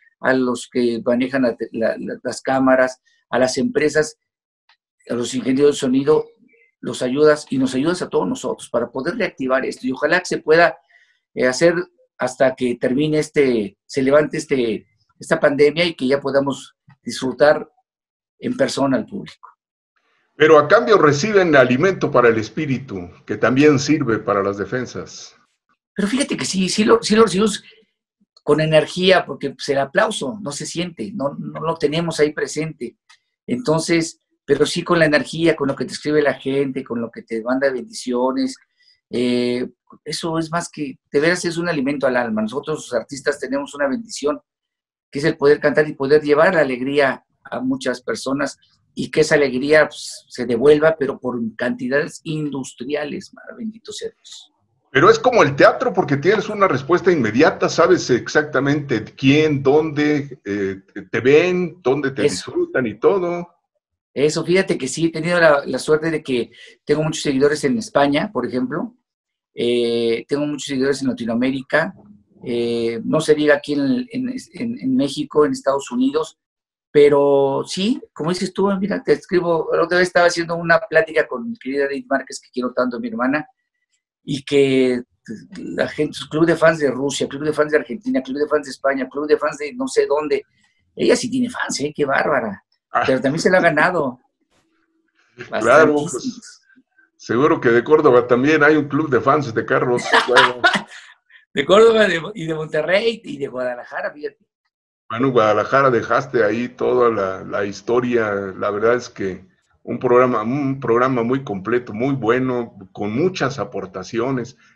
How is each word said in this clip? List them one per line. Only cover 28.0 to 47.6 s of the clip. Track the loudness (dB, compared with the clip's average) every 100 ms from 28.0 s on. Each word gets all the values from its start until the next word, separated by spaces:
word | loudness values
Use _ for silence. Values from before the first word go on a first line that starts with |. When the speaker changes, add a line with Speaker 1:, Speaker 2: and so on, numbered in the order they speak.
| _ _ _ _
Speaker 1:
con | 0 0
energía, | 4 2 2 0 2 2
porque, | 2 -6 -10
pues, | -8 -4
el | -2
aplauso | -2 0 0 -2 -8 -8
no | -10
se | -10 -10
siente, | -8 -8 -10 -12
no, | -6 -6 -6
no | -10 -8
lo | -6 -2
tenemos | -2 -2 -4 0
ahí | 0
presente. | -2 -6 -6 -8 -8 -14 -14 _ _ _ _ -8
Entonces, | -4 0 -2 0 -2 -2 -8 _ _
pero | -2 0 0
sí | -2
con | 0 2
la | 2
energía, | 2 -2 -2 0 0
con | -2
lo | -4
que | -8
te |
escribe | -8 -2 0
la | 0
gente, | -2 -4 -2 -2 -6
con | -8 -8
lo | -8
que | -12
te | -10 -8
manda | -4 -2 -2
bendiciones. | -2 -8 -12 -6 -2 -2 -2 -4 -6 _ _ _ _ _
Eh, | -4 -2 0 -2 -2 -6 -12 _ -20
eso | -12 -8 -6 -6
es | -4
más | -6 -6
que, | -10 -12 -12 _
de | 0
veras | 0 0 -2
es | -4
un | -4
alimento | -2 -2 -2 -2
al | 0
alma. | -2 -2
Nosotros | -4 -6 -6 -8
los | -6
artistas | -6 -6 -6 -4 -4
tenemos | -4 -6 -6 -4
una | -4
bendición, | -4 -8 -6 -4 -4 -8 _ _ _ _ _ _
que | -4
es | -2
el | 2
poder | 4 4
cantar | 4 2 0
y |
poder | -2 2 4
llevar | 4 4 4 4
la |
alegría | 2 0 -2 0 0 -2 _ _
a | -12 -6